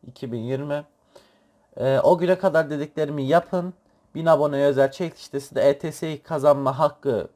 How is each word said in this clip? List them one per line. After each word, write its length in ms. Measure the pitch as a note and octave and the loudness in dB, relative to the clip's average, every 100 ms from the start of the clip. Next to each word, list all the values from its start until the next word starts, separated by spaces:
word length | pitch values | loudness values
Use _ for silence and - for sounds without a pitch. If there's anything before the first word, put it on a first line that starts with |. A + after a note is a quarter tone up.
| - | -20
İki 260 | - C3 | -16 -10
bin 60 | A#2 | -8
yirmi. 440 | A2+ C3 D3 D3 D3 _ _ _ _ _ _ _ _ - | -6 -6 -4 -8 -8 _ _ _ _ _ _ _ _ -6
Ee, 220 | C3 C3+ | 0 2
o 160 | - F3 | 4 2
güne 200 | F3+ F#3 | 2 0
kadar 320 | F#3+ D#3+ D3+ | 2 0 0
dediklerimi 520 | D3 D3 - D3+ D3 | -4 -8 -6 -6 -4
yapın. 520 | C3+ E3 E3+ F3+ F3+ F3+ _ _ _ | 0 0 0 -6 -6 -10 _ _ _
Bin 120 | - E3 | -6 2
aboneye 400 | D#3 D3 C#3+ C#3+ | 4 2 2 2
özel 240 | C3+ C3+ | 4 0
çekilişte 500 | - E3+ - - C#3 | 0 -10 -10 -12 -12
siz 140 | C#3 | -8
de 80 | - | 0
E 160 | C#3+ C#3+ | 2 2
T 140 | D#3+ | -4
S'yi 300 | D3+ E3 D3 | -8 -8 -8
kazanma 560 | _ D#3 C#3+ C#3+ C#3 C3 | _ 0 4 4 2 0
hakkı 500 | D3+ D3 C#3+ A2+ - | -2 -2 -2 -2 -4